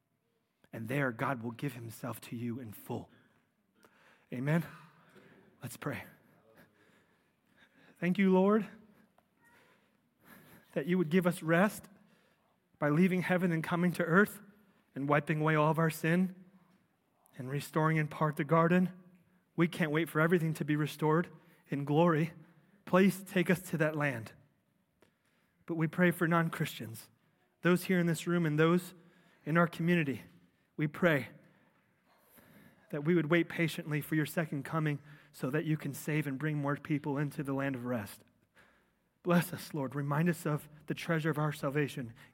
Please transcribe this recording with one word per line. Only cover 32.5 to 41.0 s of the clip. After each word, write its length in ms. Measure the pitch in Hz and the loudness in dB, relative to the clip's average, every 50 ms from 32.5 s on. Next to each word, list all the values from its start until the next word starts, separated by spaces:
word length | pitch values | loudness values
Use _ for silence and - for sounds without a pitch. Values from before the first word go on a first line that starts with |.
| - - - - _ _ _ _ | -20 -20 -20 -20 _ _ _ _
that 160 | - 151 147 | -10 -4 0
we 100 | 156 180 | 2 2
would 140 | 170 156 147 | 2 4 2
wait 180 | 170 170 165 170 | 2 2 2 0
patiently 540 | - - 170 156 - - 170 160 147 151 | -2 -2 -2 -2 -2 -6 -8 -6 -6 -6
for 140 | 135 - 156 | -4 -2 -2
your 100 | 156 151 | 0 0
second 400 | 139 - 180 165 156 - 143 131 | 0 -2 -4 -4 -4 -4 -8 -6
coming 340 | - - 160 156 151 147 143 - - - - - _ | -4 -2 -2 0 0 -2 -4 -6 -14 -20 -20 -20 _
so 180 | - - - 131 | -14 -8 -6 -4
that 140 | 131 151 170 | -2 -2 -2
you 140 | 160 156 151 | -2 -2 -2
can 160 | - 143 131 | -4 -6 -10
save 340 | - - - 151 156 147 143 | -8 -6 -4 -2 -2 -2 -2
and 100 | 135 131 | -4 -4
bring 200 | 151 156 151 147 | -4 -4 -2 -2
more 180 | 143 139 143 | -2 -2 -4
people 420 | 135 - - 156 139 - 151 139 135 | -4 -4 -2 -4 -2 -2 -2 -2 -2
into 260 | 151 143 139 - 147 | -2 -4 -4 -6 -6
the 100 | 139 139 | -4 -4
land 220 | 135 135 139 135 | -2 -2 -4 -4
of 100 | 123 120 | -4 -4
rest. 340 | 123 123 117 104 101 - - - _ _ _ _ _ _ _ - _ _ _ _ _ _ _ _ _ _ _ - | -4 -4 -4 -4 -8 -12 -18 -20 _ _ _ _ _ _ _ -20 _ _ _ _ _ _ _ _ _ _ _ -2
Bless 300 | 180 170 175 151 - - | 0 2 2 2 0 -6
us, 160 | 120 - - | -12 -10 -8
Lord. 240 | - 156 135 127 117 | -6 -6 -6 -6 -6
Remind 340 | 143 143 143 147 147 165 175 | -6 -4 -2 -2 0 0 0
us 160 | 165 - - | -2 -2 -2
of 220 | 160 151 143 - - - - - - | -4 -4 -4 -6 -8 -20 -14 -10 -10
the 80 | 151 | -8
treasure 340 | - | -6